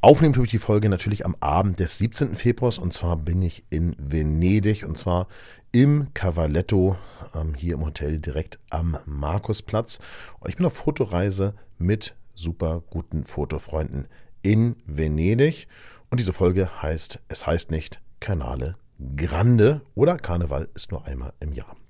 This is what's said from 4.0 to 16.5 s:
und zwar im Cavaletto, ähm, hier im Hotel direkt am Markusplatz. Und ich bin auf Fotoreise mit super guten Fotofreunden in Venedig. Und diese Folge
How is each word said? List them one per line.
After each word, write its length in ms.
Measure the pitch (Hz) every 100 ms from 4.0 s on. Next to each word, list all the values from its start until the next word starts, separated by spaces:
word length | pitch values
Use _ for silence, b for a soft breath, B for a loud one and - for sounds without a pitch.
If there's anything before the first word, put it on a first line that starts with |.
| 69 78 76 78 90 107 101 104
und 140 | - 78
zwar 300 | - 87 92 B B B B
im 400 | 117 139 147 139
Cavaletto, 880 | - 95 82 78 76 90 101 92 92 B B B
ähm, 200 | 80 80
hier 220 | 71 85 76
im 100 | 78
Hotel 320 | - 73 78
direkt 400 | 73 69 - - -
am 300 | 80 85 76 -
Markusplatz. 960 | 73 73 95 - 104 - 107 113 - B B B B
Und 100 | -
ich 60 | -
bin 100 | 180
auf 80 |
Fotoreise 800 | - - 151 110 87 101 95 98 101 b -
mit 360 | 85 107 - - -
super 480 | - 82 82 82 82 -
guten 340 | 82 - 80
Fotofreunden 840 | - - 71 76 - 78 78 71 67 b b -
in 340 | 95 110 117 113
Venedig. 800 | - 73 78 76 85 113 147 160 - B B B B
Und 100 | 123
diese 140 | 98
Folge 480 | 85 90